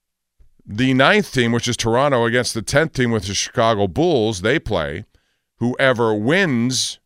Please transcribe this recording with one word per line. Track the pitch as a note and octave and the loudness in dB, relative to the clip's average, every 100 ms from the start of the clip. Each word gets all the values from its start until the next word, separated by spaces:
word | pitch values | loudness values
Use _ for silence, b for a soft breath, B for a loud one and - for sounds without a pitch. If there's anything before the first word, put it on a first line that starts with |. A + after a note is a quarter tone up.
| _ _ _ _ - _ - | _ _ _ _ -20 _ -14
The | G#2 C3 | -2 0
ninth | C3 C#3+ G#3 - | 4 4 4 0
team, | C3 A#2 | 0 0
which | A#2 A#2+ | 0 -2
is | A2 | -4
Toronto, | A#2 A#2 D3 C3 A#2 | 0 2 2 2 0
against | A#2+ A#2 | 0 -2
the | A#2+ | -6
tenth | G2 C#3+ D#3+ | -2 0 0
team | - A#2+ | 0 0
with | A2+ G2 | 0 -4
the | |
Chicago | G2 - - A2+ G#2+ G2+ | -6 -6 0 0 2 0
Bulls, | E2+ F3 D3 G#2+ G#2 | 0 0 2 0 0
they | G2 D#3 | 0 -2
play. | - F#2+ D2 E2 G#2 _ _ _ _ _ | -2 -4 -4 -8 -14 _ _ _ _ _
Whoever | A#2+ B2+ C3+ A#2 A#2 | -4 0 0 2 0
wins | G#2+ G#2+ F3 F#3+ A#2+ A#2+ B2+ - - | 0 0 0 0 0 0 -2 -6 -10